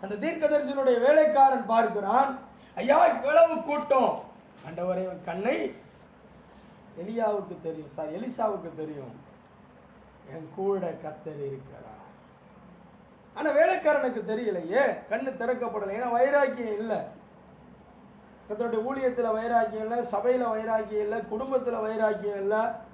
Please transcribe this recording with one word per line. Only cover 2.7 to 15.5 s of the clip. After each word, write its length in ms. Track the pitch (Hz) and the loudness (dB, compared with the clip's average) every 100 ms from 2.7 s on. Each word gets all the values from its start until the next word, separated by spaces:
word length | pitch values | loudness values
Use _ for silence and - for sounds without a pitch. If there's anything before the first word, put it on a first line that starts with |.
| - | -8
ஐயா, 300 | 233 294 349 | 4 6 6
இவ்வளவு 560 | 233 262 311 330 320 | 4 2 6 6 4
கூட்டம். 600 | - 294 294 262 220 - - - - - - | -2 -4 2 4 4 0 -8 -20 -20 -20 -14
ஆண்டவரே, 380 | 165 180 180 185 | -6 -4 -2 -4
உன் 140 | 175 160 | -8 -8
கண்ணை 580 | 180 214 330 311 - - - - - - - - - - - - - | -4 -2 -2 -2 -8 -20 -20 -20 -20 -20 -20 -20 -20 -20 -20 -20 -14
எலியாவுக்கு 640 | 185 226 220 208 190 165 | -8 -2 0 0 -4 -10
தெரியும், 280 | 165 156 143 | -8 -8 -10
சார், 240 | - 156 | -8 -8
எலிசாவுக்கு 640 | 165 254 - 220 196 170 156 | -6 -8 -2 -2 -2 -8 -10
தெரியும், 400 | 151 147 127 - - - - - - - - - - - - | -10 -10 -14 -16 -20 -20 -20 -20 -20 -20 -20 -20 -20 -20 -16
என் 200 | 160 151 - | -14 -14 -4
கூட 380 | 196 196 180 147 | -2 0 -2 -6
கர்த்தர் 360 | 151 - - 147 | -10 -12 -14 -10
இருக்கிறார். 460 | 139 131 - - - - - - - - - - - - - - - - - | -8 -10 -14 -20 -18 -20 -20 -20 -20 -20 -20 -20 -20 -20 -20 -20 -20 -20 -20
ஆனா 160 | - 302 | -4 0
வேலைக்காரனுக்கு 680 | 277 349 370 302 302 262 247 190 | 4 4 4 2 2 0 -4 -4
தெரியலையே, 720 | 220 233 185 160 220 269 - - | -4 -2 -4 0 2 2 0 -4
கண்ணு 200 | 220 269 - | -4 -4 -6
திறக்கப்படலை. 580 | 233 | -4